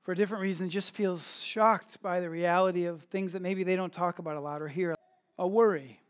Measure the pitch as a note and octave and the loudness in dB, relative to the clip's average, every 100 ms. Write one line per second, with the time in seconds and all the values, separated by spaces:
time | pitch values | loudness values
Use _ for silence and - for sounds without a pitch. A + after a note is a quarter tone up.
0 | - F3+ G3+ G#3 F#3+ E3+ F3+ F#3 F#3+ - | -4 0 0 0 -2 -2 -2 -4 -6 -2
1 | G3 F3+ C#3+ - - A3 A3 G3+ - - | -2 0 -4 -4 -4 4 6 4 -2 -10
2 | F#3+ F3+ F3 E3 F3 F3 F#3 F3+ F3 E3 | -2 -2 -2 0 2 4 4 2 -2 -6
3 | - G3 F#3+ F#3 F3+ F#3+ F3+ F#3 F3+ - | -6 -4 -4 -4 -4 -2 0 0 -2 -2
4 | F3 E3+ E3 D3+ D3 D3 D3+ C#3+ F3 D#3+ | -2 -2 -8 -6 -6 -6 -6 -2 -2 -4
5 | _ _ _ - F3+ G#3+ A3+ E3+ C3+ A2 | _ _ _ -4 0 4 4 2 -6 -20